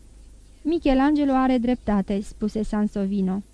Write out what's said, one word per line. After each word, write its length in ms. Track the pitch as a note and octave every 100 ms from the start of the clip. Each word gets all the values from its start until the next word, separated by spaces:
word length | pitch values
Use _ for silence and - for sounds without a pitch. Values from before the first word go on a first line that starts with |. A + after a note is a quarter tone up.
| - - - - - -
"Michelangelo 680 | D4 E4+ D4 C4 C#4 D4+ C#4
are 260 | C4 C4 B3+
dreptate", 640 | A#3+ B3 - G#3 F#3+ G3+
spuse 420 | G3+ - G#3+ A3
Sansovino. 800 | G#3 G#3+ G#3 G#3 G3 G3+ F#3 F#3+ -